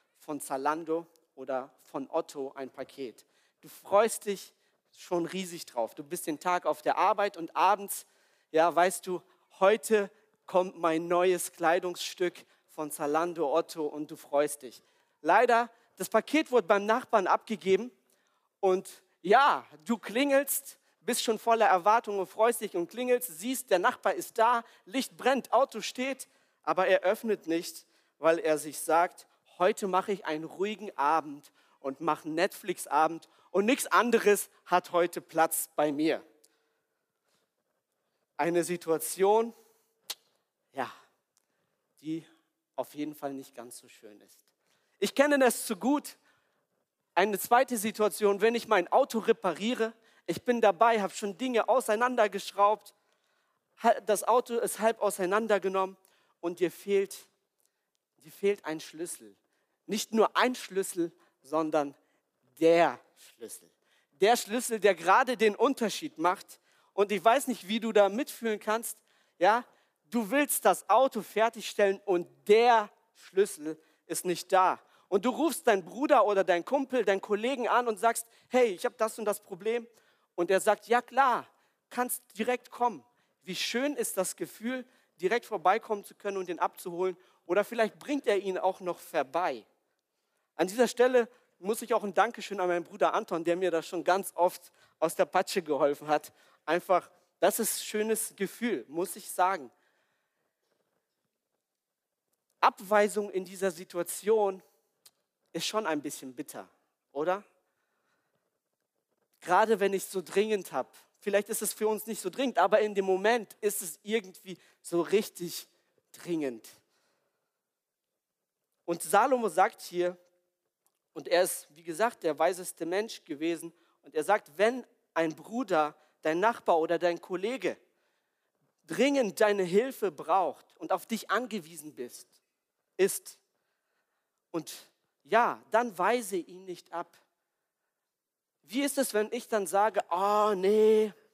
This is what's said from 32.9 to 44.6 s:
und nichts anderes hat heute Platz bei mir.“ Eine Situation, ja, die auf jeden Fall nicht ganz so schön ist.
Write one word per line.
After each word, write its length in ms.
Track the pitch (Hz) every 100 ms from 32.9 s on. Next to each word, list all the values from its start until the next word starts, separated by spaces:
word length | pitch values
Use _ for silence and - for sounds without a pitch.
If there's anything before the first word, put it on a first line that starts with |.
| 185 311 - - _ _
und 140 | 185 208
nichts 220 | 277 -
anderes 600 | 175 233 226 202 202 - _ -
hat 260 | 175 -
heute 300 | 175 175 170
Platz 480 | - 160 160 - - -
bei 160 | 151
mir.“ 320 | 143 156 113 - _ _ _ _ _ _ _ _ _ _ _ _ _ _ _ _ _ _ _ _ -
Eine 260 | 156 175
Situation, 920 | 160 175 160 160 - - 190 220 233 - _ _ _ _ - - _ _ _ _ _
ja, 200 | 135 117 - _ _ _ _ _ _ _ _ _ _
die 240 | 151 160 156 _ _ _ _ -
auf 180 | 120
jeden 220 | 147 147 147
Fall 180 | 143
nicht 220 | 135 131 123
ganz 220 | 120 -
so 120 | 123
schön 320 | _ 110 104
ist. 180 | 98 _ _ _